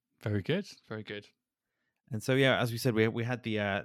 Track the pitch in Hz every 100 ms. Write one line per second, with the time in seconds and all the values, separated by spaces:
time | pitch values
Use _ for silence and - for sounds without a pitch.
0 | _ _ 104 101 95 180 202 - - 110
1 | 101 104 - _ _ _ _ _ _ _
2 | - 110 - 131 135 98 120 117 131 110
3 | 110 113 117 123 113 107 101 98